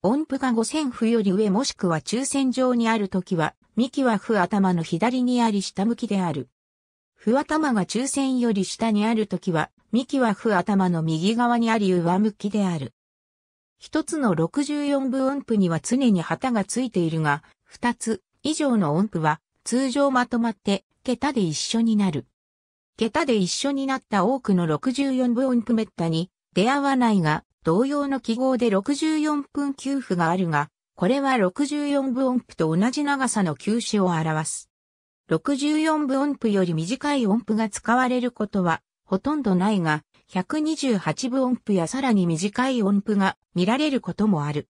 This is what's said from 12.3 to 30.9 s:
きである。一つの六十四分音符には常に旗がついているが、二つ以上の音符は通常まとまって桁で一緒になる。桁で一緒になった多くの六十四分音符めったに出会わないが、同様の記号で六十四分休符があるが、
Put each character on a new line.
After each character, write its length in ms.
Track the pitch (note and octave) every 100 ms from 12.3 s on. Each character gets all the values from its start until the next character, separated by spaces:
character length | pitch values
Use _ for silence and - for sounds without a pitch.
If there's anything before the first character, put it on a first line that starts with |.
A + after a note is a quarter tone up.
き 160 | - G3+
で 160 | G#3+ G3
あ 120 | E3
る。 160 | C3+ _ _ _ _ _ _ _ _ _
一 240 | - D4+
つ 140 | D#4 D#4+
の 180 | B3 E3
六 280 | E3 -
十 220 | C#4 D4 C#4+
四 240 | C#4 C4+
分 180 | C4 C4
音 140 | C#4
符 140 | - A3
に 140 | F3+
は 100 | D#3+
常 320 | - B3+ C4
に 100 | F#3+
旗 300 | D#3+ E3 C4
が 140 | A3+ F#3+
つ 160 | A#3
い 100 | B3+
て 80 | F#3+
い 100 | E3
る 120 | D#3+
が、 200 | D#3 C#3+ _ _
二 300 | _ - A#3+
つ 280 | A#3 A3+ A3 _ _
以 100 | C#4+
上 220 | D#4 C#4+ A#3
の 200 | D#3+ D#3
音 120 | G#3
符 140 | E3
は 180 | D#3 D#3 _ _
通 260 | - A#3+ C4+
常 220 | C4 C#4
ま 140 | B3+ B3
と 140 | A#3+
ま 100 | A#3
っ 40 |
て 300 | G#3+ - G3 _ _
桁 280 | - A#3+ C#4
で 100 | C4
一 120 | F3+
緒 260 | D3 - A3+
に 140 | A#3 G#3+
な 160 | G3
る。 140 | D3 - _ _ _ _ _ _ -
桁 280 | A3 D4 D#4+
で 100 | A3
一 120 | F3+
緒 240 | - C#4
に 160 | C#4 C4+
な 100 | C4+
っ 40 |
た 240 | _ G3+ F#3
多 140 | C4
く 140 | - F3+
の 120 | E3+
六 240 | D3+ C4
十 220 | B3+ C#4
四 200 | B3+ B3
分 140 | A#3 C4+
音 140 | A#3+
符 120 | A3+
め 100 | A3+
っ 40 | A3
た 220 | - E3
に 200 | D#3+ F3+ _ _
出 160 | - G#3+
会 120 | C#4+
わ 140 | C#4 C4
な 140 | A#3+
い 100 | G3+
が、 240 | D#3 D#3 _ _
同 220 | - F3 C4+
様 220 | D4 C#4
の 120 | C4+
記 160 | - A3+
号 220 | C4 B3+
で 120 | A#3+
六 240 | G3 G3+
十 260 | C#4+ D#4 D#4
四 240 | D4+ D4
分 300 | C#4+ - C#4
休 280 | C4+ C4+ C#4
符 140 | - F3
が 120 | E3
あ 60 | F3+
る 140 | E3+
が、 200 | D3+ D3+ _ _